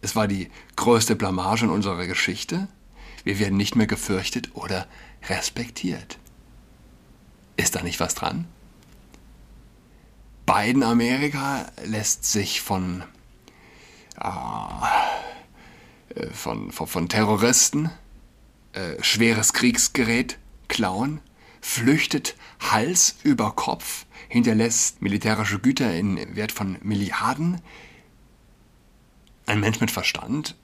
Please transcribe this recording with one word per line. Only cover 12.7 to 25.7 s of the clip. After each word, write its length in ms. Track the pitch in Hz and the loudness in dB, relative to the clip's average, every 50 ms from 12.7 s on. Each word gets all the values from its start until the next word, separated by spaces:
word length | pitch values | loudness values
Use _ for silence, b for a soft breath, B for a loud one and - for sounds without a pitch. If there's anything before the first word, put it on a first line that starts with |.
| 101 92 92 90 90 92 90 - - - - - - - B B B B B B B B B B B B B B B - | -2 -2 -2 -2 -4 -6 -8 -14 -18 -20 -20 -20 -20 -20 B B B B B B B B B B B B B B B -10
äh, 120 | - - 95 - - - - 55 53 50 50 - B B B B B B B B B B B B B B B B B B B B B B B B B B - - - - | -8 -8 -6 -6 -8 -8 -8 -8 -8 -8 -8 -4 B B B B B B B B B B B B B B B B B B B B B B B B B B -10 -10 -8 -8
von, 400 | - - - - - 55 50 50 | -8 -8 -6 -6 -6 -6 -6 -8
von, 160 | - - - - | -6 -8 -8 -4
von 220 | - - 139 139 | -2 -2 -2 0
Terroristen, 800 | - 113 110 101 107 98 107 120 127 - - - - 143 156 165 - - - - - - - - _ - - - - _ _ - _ | 2 2 4 4 4 4 4 4 6 6 4 4 2 0 -2 -2 -4 -8 -20 -20 -20 -20 -20 -20 _ -20 -20 -20 -20 _ _ -16 _
äh, 280 | - 95 85 78 - | -8 -8 -8 -6 -2
schweres 520 | - - - 107 117 117 117 110 104 - - | 0 0 2 4 4 4 4 6 4 4 4
Kriegsgerät 840 | - - 123 117 - - - - - 123 113 117 120 123 - - - - - - - - - | 6 4 4 4 4 0 0 2 0 0 2 2 0 0 -2 -6 -14 -16 -20 -20 -20 -10 -6
klauen, 540 | - - 113 95 92 98 120 139 151 156 - - b b b b b b | -2 -2 0 0 0 -2 -2 -4 -4 -8 -12 -18 b b b b b b
flüchtet 720 | - - - - 117 123 147 156 - - - - - - - B B B B B | -8 -6 -4 0 4 4 4 4 2 0 0 -2 -2 -4 -8 B B B B B
Hals 560 | - - - 107 113 143 185 180 - - - - - | -2 0 0 2 2 2 2 4 2 2 2 0 2
über 280 | 147 139 113 110 104 | 2 4 4 2 0
Kopf, 540 | - - - - - - - - - - - _ B B B B | 0 -2 -2 -2 -4 -4 -6 -10 -10 -10 -12 _ B B B B
hinterlässt 720 | - 120 117 120 113 110 117 117 117 - - - - - | 2 4 6 6 6 4 4 4 2 2 0 0 -2 -2
militärische 580 | - 98 98 101 - 110 107 104 107 104 107 98 | -2 -2 -2 0 2 2 2 2 0 -2 -2 2
Güter 340 | 92 127 | 2 2